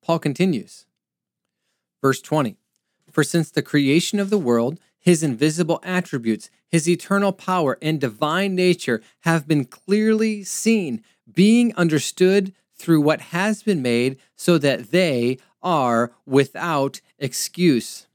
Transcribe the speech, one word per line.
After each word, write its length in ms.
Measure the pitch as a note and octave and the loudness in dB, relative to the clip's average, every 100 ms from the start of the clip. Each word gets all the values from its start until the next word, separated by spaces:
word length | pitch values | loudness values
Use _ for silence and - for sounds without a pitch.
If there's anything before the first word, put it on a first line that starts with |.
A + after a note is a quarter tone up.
Paul 160 | - E3 | -2 -2
continues, 680 | D#3 C3+ F#3 C3+ - - _ _ _ _ _ _ _ _ _ _ _ _ | -2 -2 -2 -2 -6 -20 _ _ _ _ _ _ _ _ _ _ _ _
verse 180 | C3+ B2+ | 0 0
twenty, 360 | - D3+ B2 - _ _ _ _ _ | -2 -2 -2 -6 _ _ _ _ _
"For 140 | - | -2
since 260 | C#3+ E3+ D#3 | 0 0 -2
the 120 | - | -4
creation 580 | C#3+ D3 C#3 D#3 F3+ G#3 | -2 0 2 2 0 -4
of 100 | G3 | -2
the 80 | G#3 | -2
world, 400 | B2+ A#2 A#2 E3+ _ _ | 0 0 0 -6 _ _
his 240 | - E3+ | 0 2
invisible 580 | D#3 A2+ D3+ D#3 E3+ E3 | 0 0 -2 0 -2 -2
attributes, 680 | F3+ F#3 F3 C#3 A2+ G#2 - _ _ | -2 -6 -4 -6 -4 -4 -6 _ _
his 200 | E3+ D#3 | -2 0
eternal 440 | E3+ - G3+ G3+ | -2 -2 -2 0
power, 460 | F#3+ - F#3 D3 - | -4 -4 -2 -2 -2
and 200 | D#3 D#3+ | -4 -2
divine 540 | C3 G#2 D3+ E3 G3 | -4 -4 -2 -2 -2
nature 480 | F#3 F3+ F3 - A2+ _ _ | 0 0 0 -2 -4 _ _
have 280 | E3 E3 C#3+ | -2 -2 0
been 160 | D#3 | -2
clearly 800 | B2+ - - G#3 A3 A3 A3 G#3 | -2 -12 -2 0 2 0 0 -4
seen, 580 | F#3+ - A3 A3+ E3+ A2+ _ _ _ | -8 -4 0 0 0 -8 _ _ _
being 440 | C3+ G3+ A#3 A#3+ | 2 6 6 4
understood 800 | G#3 E3+ D3+ - - F#3 G3+ G3 - _ | 2 0 0 -2 0 4 4 0 -10 _
through 260 | _ - D#3+ | _ 0 2
what 200 | D3 D3+ - | 4 0 -4
has 300 | E3+ G3+ G#3 | -4 -2 -2
been 200 | - F3+ | -2 -2
made, 360 | B2+ A#2 B2 C3+ _ _ | 0 0 0 -4 _ _
so 220 | - E3+ | 0 2
that 320 | C#3 C3 B2 | 2 -2 0
they 480 | F3 F3+ B2+ A#2+ B2+ _ _ | 0 2 2 0 -2 _ _
are 520 | F3+ D#3+ B2+ A#2 A#2 _ | -2 0 2 0 0 _
without 760 | - C3+ C3+ - E3+ D3+ C#3 C#3 _ _ | 0 0 0 -4 -4 -2 -4 -6 _ _
excuse." 880 | C#3 - - - F3 B2 - - - | -8 -6 -10 0 2 2 -2 -16 -20